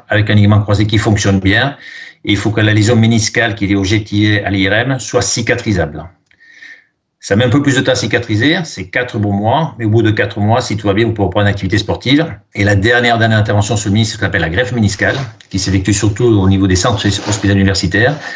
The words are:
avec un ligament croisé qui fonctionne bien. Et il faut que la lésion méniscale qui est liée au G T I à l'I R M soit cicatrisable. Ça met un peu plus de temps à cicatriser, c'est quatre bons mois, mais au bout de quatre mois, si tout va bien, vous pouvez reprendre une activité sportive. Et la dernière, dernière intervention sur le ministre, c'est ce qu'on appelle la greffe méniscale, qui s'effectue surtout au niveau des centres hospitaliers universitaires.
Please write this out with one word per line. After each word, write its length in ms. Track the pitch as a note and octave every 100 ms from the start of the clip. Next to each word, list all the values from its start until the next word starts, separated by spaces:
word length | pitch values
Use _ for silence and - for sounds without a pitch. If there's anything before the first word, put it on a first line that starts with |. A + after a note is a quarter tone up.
| -
avec 200 | G#2+ G#2+
un 60 |
ligament 260 | G#2 G#2 G#2
croisé 280 | G#2 G#2 G#2
qui 100 | G#2+
fonctionne 400 | A2+ G#2 G#2 G2
bien. 380 | G2 A2 C3+ - - - - -
Et 80 | -
il 40 | G#2
faut 140 | A2
que 100 | A2
la 120 | G#2+
lésion 240 | G#2+ G#2 A2+
méniscale 580 | A2 A#2 G#2 A#2+ A#2
qui 100 | G#2+
est 40 | G2
liée 80 | G2
au 80 |
G 200 | F#2 G#2+
T 120 | G#2 G#2
I 220 | G#2+ G#2
à 120 | G2
l'I 180 | G2 F#2+
R 40 |
M 260 | G#2+ C3 C3
soit 240 | - B2
cicatrisable. 840 | - - A#2 A#2 A#2 F2+ D#2 D#2 E2 _ _ _ - - - - _ _ _ _
Ça 120 | - G#2+
met 80 |
un 60 | B2+
peu 120 | C#3+
plus 140 | C#3 C3
de 40 |
temps 120 | C3
à 20 |
cicatriser, 640 | B2+ A2+ A#2 - G#2+ C#3 F#3
c'est 240 | E3 - F#2
quatre 280 | C3 B2 A2+
bons 160 | G#2
mois, 440 | G2 G#2+ C#3 E3 -
mais 60 |
au 60 | A2
bout 120 | A2+
de 80 | A2
quatre 300 | G#2+ G2+ -
mois, 200 | G#2 A2+
si 160 | - G#2+
tout 120 | G#2
va 40 |
bien, 140 | G2 A#2
vous 60 |
pouvez 140 | G#2+ F#2+
reprendre 200 | G#2 G2+
une 60 |
activité 260 | F2+ F#2+ G#2+
sportive. 560 | G#2 F#2 A#2 C#3+ E3 - _ -
Et 80 |
la 100 | G2+
dernière, 420 | G2 A2 A#2+ A#2+ A#2
dernière 220 | A2+ A2
intervention 380 | G#2 G2+ G#2 A2
sur 140 | G#2+
le 20 |
ministre, 220 | G#2 A2
c'est 20 | -
ce 40 |
qu'on 60 | F#2+
appelle 140 | F2
la 80 | E2
greffe 240 | F2 B2
méniscale, 420 | A#2+ G#2 - G2 C3+ C3+ - -
qui 120 | F#2+
s'effectue 340 | - F#2+ F#2+
surtout 300 | G2+ G#2+ -
au 240 | B2 G#2 F#2+
niveau 180 | G2 G2
des 80 |
centres 320 | F2+ B2+ - G#2
hospitaliers 540 | - - G2+ G2+ G2
universitaires. 560 | G2 F#2 F2 G2 B2 D#3 -